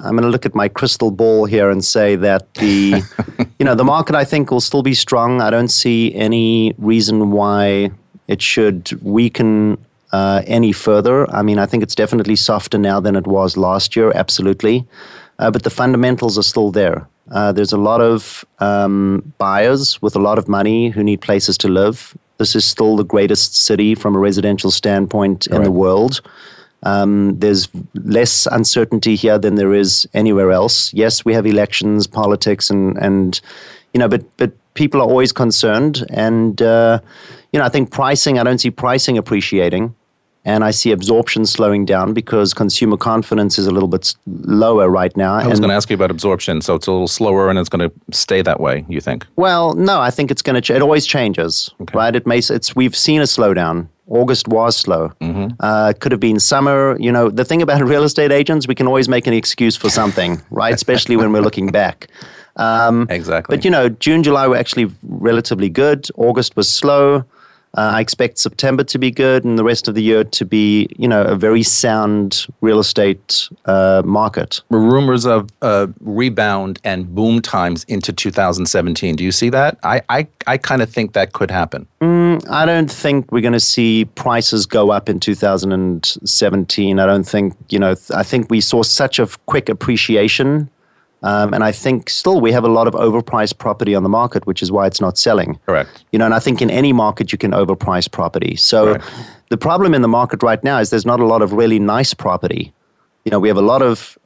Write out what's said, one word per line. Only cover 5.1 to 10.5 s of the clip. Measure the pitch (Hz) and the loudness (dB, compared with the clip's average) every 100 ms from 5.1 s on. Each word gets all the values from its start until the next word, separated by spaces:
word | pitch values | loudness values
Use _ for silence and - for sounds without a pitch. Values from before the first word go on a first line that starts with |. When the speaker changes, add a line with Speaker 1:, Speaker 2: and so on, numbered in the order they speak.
| 123 120 127 | 0 2 0
Speaker 1:
I | 107 | 0
don't | 117 120 | 0 0
see | - 123 117 113 98 | 0 0 0 0 0
any | 110 117 113 113 110 - | 0 0 2 2 0 0
reason | 104 113 101 110 104 | 0 2 2 0 2
why | 104 101 104 101 98 101 98 _ - - | 0 0 0 0 0 -2 -6 _ -14 -6
it | 95 | -4
should | - - 107 92 - - | -2 0 0 0 -6 -10
weaken, | 98 107 117 - 113 107 107 104 - _ _ | -2 0 0 0 0 2 0 -2 -8 _ _
uh, | 98 98 98 | -2 0 0
any | - | 0